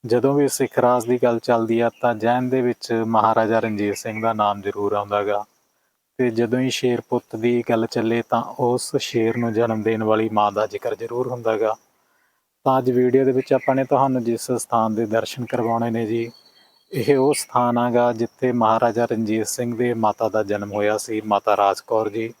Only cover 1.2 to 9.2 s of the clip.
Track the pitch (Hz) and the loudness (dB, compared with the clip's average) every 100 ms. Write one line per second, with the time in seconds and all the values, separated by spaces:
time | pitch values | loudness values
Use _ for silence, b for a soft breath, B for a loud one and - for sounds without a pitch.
1.2 | 123 117 - 117 113 113 117 - 123 113 | 2 0 0 0 2 0 0 0 -2 0
2.2 | 110 123 127 131 123 117 - 117 113 113 | 0 0 0 0 0 -4 -4 -2 2 2
3.2 | 110 110 110 113 110 104 104 98 117 107 | 4 2 2 0 0 -2 -2 -2 -8 -4
4.2 | 113 110 104 101 98 101 101 104 101 101 | -2 0 0 0 -6 -4 -2 -2 -2 -2
5.2 | 101 101 104 _ _ _ _ _ _ - | 0 -2 -4 _ _ _ _ _ _ -2
6.2 | 127 113 117 123 131 - 127 120 - 120 | 0 0 0 0 0 0 0 -2 -2 -6
7.2 | - 110 120 120 120 117 110 123 110 117 | -4 -2 0 0 0 0 0 -2 0 -2
8.2 | - 117 117 - 123 123 - 139 - 120 | 0 -2 -2 -2 0 0 -2 -4 -2 0